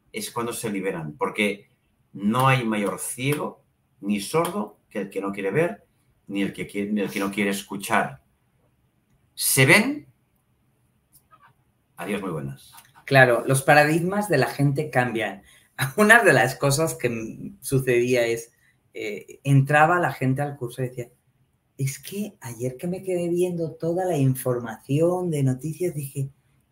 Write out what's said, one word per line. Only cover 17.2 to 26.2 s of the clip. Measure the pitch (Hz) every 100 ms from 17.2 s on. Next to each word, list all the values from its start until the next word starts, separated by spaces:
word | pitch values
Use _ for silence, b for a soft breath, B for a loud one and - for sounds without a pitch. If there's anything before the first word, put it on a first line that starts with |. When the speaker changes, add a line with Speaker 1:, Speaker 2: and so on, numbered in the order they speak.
| 110 - 104 -
Speaker 2:
sucedía | - 135 131 120 123 123 117
es, | 113 - _ _ _ _
eh, | - 110 104 - -
entraba | 139 139 135 147 156 180
la | 151
gente | - 131 131
al | 143 135
curso | 120 -
y | 127
decía, | - 127 _ _ _ _ _ _ -
"Es | 135 -
que | - 202 214 -
ayer | 123 113 127 -
que | 175
me | 185
quedé | 185 180 175
viendo | 175 180 170 160
toda | - 165 175
la | 185 156
información | 135 131 127 120 117 110 - 139 170 180 180
de | 151
noticias, | 135 127 160 156 175
dije, | 151 139 143